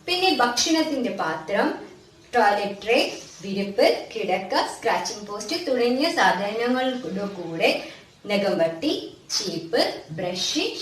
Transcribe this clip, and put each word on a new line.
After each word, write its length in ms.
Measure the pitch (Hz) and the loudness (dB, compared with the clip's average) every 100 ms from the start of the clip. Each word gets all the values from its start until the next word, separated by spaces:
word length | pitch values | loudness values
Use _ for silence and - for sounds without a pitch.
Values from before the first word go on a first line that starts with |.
| - | -4
പിന്നെ 240 | 359 381 254 | 2 4 4
ഭക്ഷണത്തിന്റെ 680 | 240 - 330 320 311 269 220 190 | 4 2 2 2 2 0 -2 -2
പാത്രം, 440 | 165 160 - 202 302 359 - - - - - | -2 -4 -2 0 0 -2 -10 -18 -20 -20 -2
ടോയ്ലറ്റ് 460 | 240 208 202 196 190 | 4 4 4 0 -4
ട്രേ, 160 | 208 269 - - - - | 2 2 2 -4 -14 -12
വിരിപ്പ്, 420 | 196 196 196 240 - - - | -6 -4 -2 4 4 4 -2
കിടക്ക, 420 | 220 190 185 - 302 - | -6 -2 -2 0 0 0
സ്ക്രാച്ചിങ് 520 | - 226 190 - 214 208 | -2 -2 0 -2 -8 -8
പോസ്റ്റ് 280 | 208 226 339 294 | -8 -6 -4 0
തുടങ്ങിയ 400 | 247 240 262 330 - | 2 2 2 2 4
സാധനങ്ങളുടെ 1080 | - 185 202 226 247 254 262 247 233 196 196 180 | 4 4 0 0 0 2 0 -2 -6 -6 -6 -6
കൂടെ 320 | 170 165 240 - - - - _ 208 | -8 0 0 0 -6 -16 -20 _ -2
നഖം 240 | 196 196 - | 0 2 2
വട്ടി, 320 | 165 - 294 392 - - - - | 0 0 -2 -2 -6 -14 -6 -4
ചീപ്പ്, 440 | 190 165 165 254 - - - 160 | -4 -6 -2 0 0 -2 -10 -6
ബ്രഷ്, 460 | 180 185 - 302 466 - | -6 -4 -2 -2 -2 -4